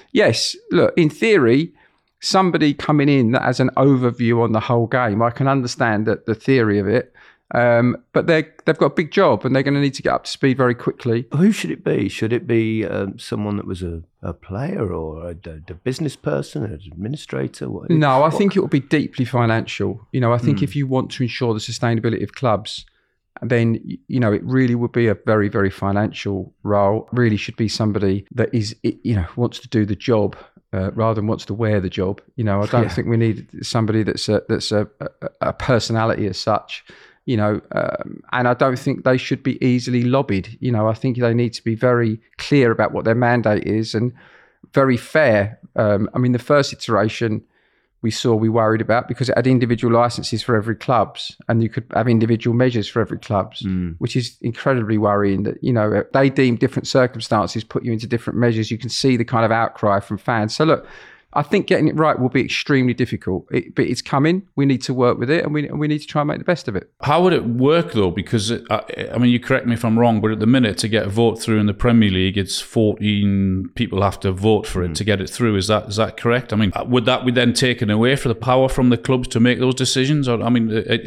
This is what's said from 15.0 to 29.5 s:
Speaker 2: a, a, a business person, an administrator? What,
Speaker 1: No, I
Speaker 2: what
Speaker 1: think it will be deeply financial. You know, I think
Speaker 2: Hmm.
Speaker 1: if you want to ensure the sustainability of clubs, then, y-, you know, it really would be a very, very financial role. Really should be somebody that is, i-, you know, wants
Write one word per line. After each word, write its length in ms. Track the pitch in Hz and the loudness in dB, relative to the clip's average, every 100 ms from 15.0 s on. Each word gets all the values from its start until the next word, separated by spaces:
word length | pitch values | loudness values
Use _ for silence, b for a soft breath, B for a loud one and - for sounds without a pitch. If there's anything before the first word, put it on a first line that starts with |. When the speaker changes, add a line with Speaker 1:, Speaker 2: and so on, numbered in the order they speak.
| 80 78 85 | -8 -10 -12
Speaker 2:
a, 40 | 85 87 | -14 -16
a, 60 | 80 78 | -18 -18
a 40 | |
business 420 | 82 - 131 151 - | -12 -8 -6 -6 -8
person, 480 | - 139 139 151 | -6 -6 -6 -8
an 100 | 107 | -8
administrator? 920 | 80 95 80 104 147 - 135 131 - 135 | -10 -16 -12 -10 -10 -8 -6 -6 -8 -10
What, 200 | 101 - | -10 -2
Speaker 1:
No, 180 | 165 147 | 2 4
I 100 | 131 | 4
Speaker 2:
what 140 | 151 156 | 2 2
Speaker 1:
think 200 | 202 190 | 0 0
it 40 | |
will 80 | - | 0
be 140 | 147 | -2
deeply 440 | - 143 - - 120 | 0 -2 -2 -4 -4
financial. 800 | 123 117 113 - - 101 104 - | 0 0 0 -4 -6 -6 -6 -8
You 80 | 131 | -2
know, 120 | 120 | 0
I 60 | 120 | 0
think 220 | 117 139 | 0 0
Speaker 2:
Hmm. 40 | 90 | 0
Speaker 1:
if 100 | 147 | -2
you 100 | 135 | -2
want 240 | 131 - | -2 -2
to 120 | - | -4
ensure 300 | 123 - 120 110 | -6 -2 -2 -2
the 40 | |
sustainability 640 | - 113 120 117 117 113 | -4 -4 0 0 0 -2
of 120 | 101 | -6
clubs, 520 | - 127 101 110 - - _ _ _ _ - | -4 0 0 -2 -14 -16 _ _ _ _ -10
then, 380 | 113 120 117 113 | -2 2 2 0
y-, 140 | - - - | -4 -14 -6
you 120 | 127 | 0
know, 120 | 113 | 0
it 120 | 104 | 0
really 320 | - 131 127 120 | 0 0 0 0
would 160 | 117 | -2
be 160 | 120 117 | 0 0
a 80 | 101 - | 0 0
very, 240 | 110 104 | 0 2
very 220 | 110 98 | 0 -2
financial 800 | - 98 101 107 - 101 98 95 _ | -2 -2 0 -2 -4 -6 -6 -8 _
role. 480 | 107 101 98 107 - | -2 2 2 0 -2
Really 260 | 123 120 104 | 0 2 2
should 180 | - - | -4 -4
be 120 | 110 | -4
somebody 600 | - 110 104 98 98 95 | 0 -2 0 0 -2 -4
that 220 | 120 113 | -2 -2
is, 220 | 120 107 110 120 | 0 -4 -4 -6
i-, 120 | - | -4
you 140 | - 107 | -2 -2
know, 100 | 82 - | -2 -2
wants 220 | 120 | -4